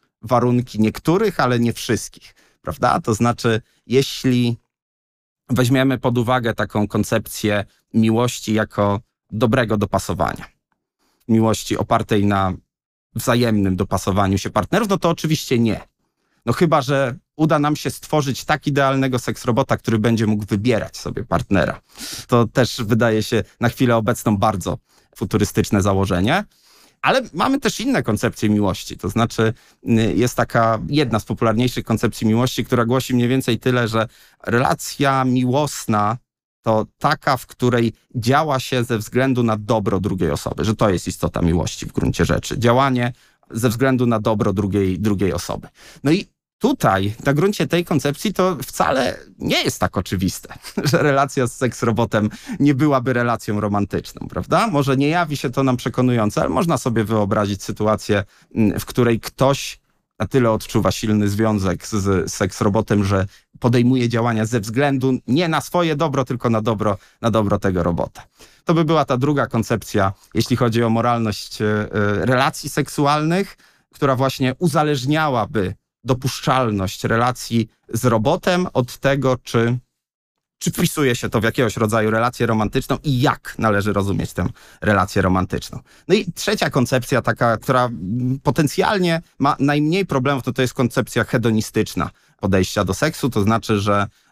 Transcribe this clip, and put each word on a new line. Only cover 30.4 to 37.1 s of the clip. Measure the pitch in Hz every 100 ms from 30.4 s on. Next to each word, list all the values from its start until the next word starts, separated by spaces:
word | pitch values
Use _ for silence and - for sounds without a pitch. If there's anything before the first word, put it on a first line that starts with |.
| - 120 113 113 175
jedna | 143 135 107
z |
popularniejszych | - 110 117 110 127 123
koncepcji | - 110 113 - 110
miłości, | 113 127 -
która | - 120
głosi | 117 131 -
mniej | 123 120
więcej | 131 127 -
tyle, | 131 123 113
że | 113 113 _ - _ -
relacja | 117 135 - - - 139 135
miłosna | 127 127 127 135 143 - - 107 104 120 _ _ _ _ 117
to | 110 107 _
taka, | 143